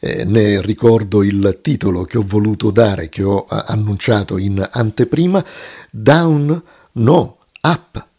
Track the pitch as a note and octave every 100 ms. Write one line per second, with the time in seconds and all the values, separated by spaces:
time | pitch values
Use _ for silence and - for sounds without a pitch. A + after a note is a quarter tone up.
0 | - - F#2 A2 G#2+ G2+ F#2+ G#2+ A#2 A2+
1 | G#2 G2+ G2+ G2+ G2 F#2 - C#3+ G2+ F2+
2 | F2+ A#2 G2+ G#2 G#2+ G#2 A2 G2+ A2+ F#2+
3 | E2 - G2 G2 - G#2+ - G#2+ G#2+ G2+
4 | - A2 G2+ F#2+ G2+ G2 F#2+ - A2+ G#2+
5 | A#2+ - F3 F#3+ - - - - - A#2+
6 | A2 D#3 E3+ D3+ D3 E3 - _ _ -
7 | A2+ E3+ - _ _ - - E3+ _ -
8 | -